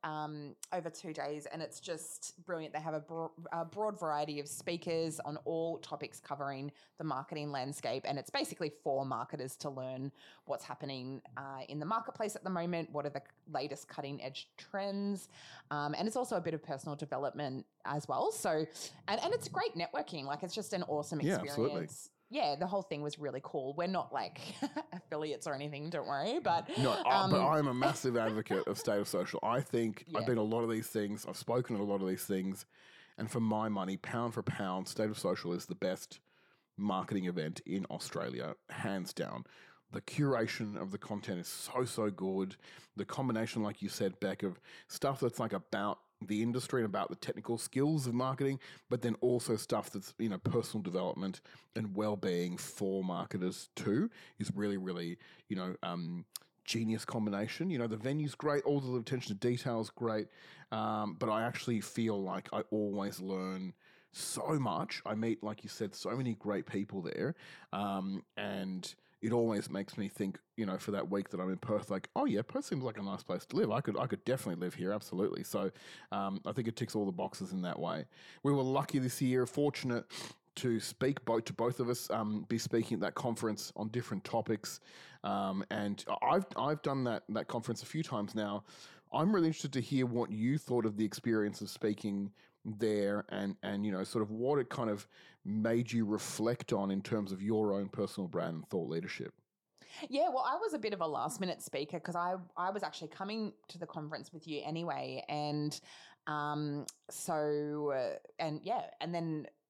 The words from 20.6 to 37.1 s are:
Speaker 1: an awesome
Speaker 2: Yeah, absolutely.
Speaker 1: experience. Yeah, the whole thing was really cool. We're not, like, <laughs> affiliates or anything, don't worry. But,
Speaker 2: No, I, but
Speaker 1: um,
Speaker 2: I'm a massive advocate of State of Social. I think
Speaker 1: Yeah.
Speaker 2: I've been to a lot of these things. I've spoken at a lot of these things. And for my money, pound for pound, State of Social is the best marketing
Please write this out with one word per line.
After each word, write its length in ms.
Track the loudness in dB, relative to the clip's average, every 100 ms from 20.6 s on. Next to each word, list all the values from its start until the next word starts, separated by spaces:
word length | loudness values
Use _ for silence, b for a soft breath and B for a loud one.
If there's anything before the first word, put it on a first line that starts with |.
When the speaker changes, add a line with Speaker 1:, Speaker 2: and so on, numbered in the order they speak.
| -2
Speaker 1:
an 120 | -2
awesome 360 | 0 0 0 0
Speaker 2:
Yeah, 140 | 2
absolutely. 500 | 2 0 0 2 0
Speaker 1:
experience. 260 | -4 -8 -16 _ _
Yeah, 220 | 0 0 0
the 100 | 0
whole 160 | 0
thing 200 | -2 -4
was 180 | -4 -4
really 220 | -4 -4
cool. 300 | -4 -4 -4
We're 160 | -2 0
not, 240 | 0 -2
like, 260 | -4 -4 -8 -12 -6 -4
<laughs> 220 | -4 -8
affiliates 540 | -12 -6 -4 -2 -4 -4
or 60 |
anything, 360 | -2 -4 -4 -4
don't 180 | -4 -2
worry. 320 | 0 0 2
But, 300 | 2 2 2 2
Speaker 2:
No, 140 | 4
I, 360 | 4 6 6 8
but 120 | 6
Speaker 1:
um, 40 | 6
Speaker 2:
I'm 220 | 6 4
a 60 |
massive 420 | 4 4 4 2 4
advocate 500 | 4 2 2 2 2
of 100 | 0
State 240 | 4 4
of 80 | 4
Social. 280 | 2 2 0
I 160 | 2 2
think 460 | 4 4 2 0 -4
Speaker 1:
Yeah. 120 | 0
Speaker 2:
I've 60 | 4
been 120 | 4
to 40 |
a 20 |
lot 180 | 4 4
of 80 | 4
these 180 | 2 2
things. 380 | 0 0 -2 -6
I've 80 | -6
spoken 400 | 2 2 2 0
at 60 |
a 20 |
lot 180 | 2 2
of 60 | 2
these 160 | 0
things. 420 | 2 2 2 -2 -10 B B B B -6
And 120 | -2
for 120 | 2
my 260 | 4 4 2
money, 300 | 2 0 -2
pound 360 | -2 0 0
for 100 | 0
pound, 440 | -2 0 0 0 -2
State 220 | 0 0
of 100 | 2
Social 320 | 0 0 0
is 140 | -2 -2
the 100 | -2
best 460 | 0 -2 -6 -16 b b b b b -2
marketing 480 | 0 0 2